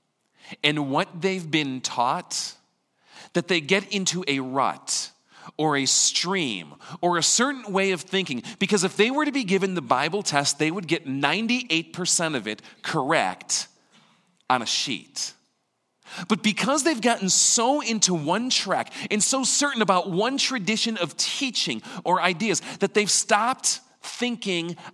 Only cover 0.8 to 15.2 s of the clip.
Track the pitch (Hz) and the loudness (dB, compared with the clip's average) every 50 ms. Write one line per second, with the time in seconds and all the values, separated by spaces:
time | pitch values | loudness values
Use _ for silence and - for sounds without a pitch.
0.8 | 143 135 139 156 190 - - 165 170 190 190 185 170 151 156 156 151 139 131 127 | -2 0 0 -2 -2 -2 -4 -4 -2 -2 -2 -2 -4 -2 -2 -2 0 -2 -4 -6
1.8 | - - - 127 120 127 151 180 165 - - - - - - - _ _ _ _ | -8 -4 -2 0 0 0 0 -2 -6 -6 -8 -8 -8 -8 -12 -16 _ _ _ _
2.8 | _ _ _ _ _ _ - - - - - 175 170 - 180 170 147 135 190 202 | _ _ _ _ _ _ -20 -20 -16 -6 -4 -2 0 2 0 0 2 2 0 0
3.8 | 202 - 208 196 185 - 170 175 - 143 139 135 131 131 131 139 123 98 - - | 0 -2 -4 -2 -2 -2 -2 -2 -2 0 0 -2 -2 -2 0 0 0 0 0 -4
4.8 | - - - - - - - _ _ _ - - - - - - 156 156 143 139 | -6 -6 -4 -4 -6 -8 -12 _ _ _ -20 -20 -20 -12 -4 -2 0 2 2 2
5.8 | 135 123 - - - - - - - 175 196 190 156 123 104 90 80 73 73 - | 2 2 2 2 2 2 2 0 0 0 0 0 0 -2 -4 -6 -8 -12 -16 -18
6.8 | - - 156 - 170 175 175 165 156 - - - 247 285 277 254 226 208 185 196 | -18 -16 -6 -2 0 0 2 2 2 2 4 4 2 2 0 -4 -6 -2 0 0
7.8 | 196 196 185 170 - - 185 190 180 - 131 117 - - - - 202 - 214 190 | 2 2 0 -2 -4 -4 -2 -2 -2 -2 -4 -6 -6 -8 -6 -4 0 2 2 2
8.8 | 175 185 - - 208 240 269 294 302 294 254 277 233 170 190 190 196 190 185 170 | 2 2 2 2 2 4 2 2 0 0 0 0 0 2 2 2 2 0 -2 -2
9.8 | 135 117 127 127 143 160 175 208 190 - 151 139 143 - - - 156 156 170 208 | 0 2 2 2 2 2 0 -2 -2 0 2 2 2 2 0 0 0 0 0 -2
10.8 | 175 143 170 160 - 139 131 139 147 143 165 202 226 226 240 254 240 233 160 165 | -2 -2 -2 -2 -2 -4 -2 0 2 2 2 2 0 0 0 0 0 0 0 -2
11.8 | 165 - - 180 180 - - - 165 160 151 123 98 107 107 - - - - - | -2 -4 -6 -6 -2 0 0 2 0 0 -2 -2 -4 -4 -6 -8 -10 -18 -20 -12
12.8 | - - - 156 131 143 165 139 104 92 92 - - - - - - - _ _ | -8 -4 -2 0 2 4 4 4 4 2 0 -4 -4 -4 -2 -2 -2 -6 _ _
13.8 | _ _ _ _ _ _ _ _ _ _ _ _ _ - 127 123 113 - - - | _ _ _ _ _ _ _ _ _ _ _ _ _ 0 0 2 2 0 -2 -2
14.8 | - 143 113 76 - - - - | -2 -2 -4 -6 -8 -10 -8 -8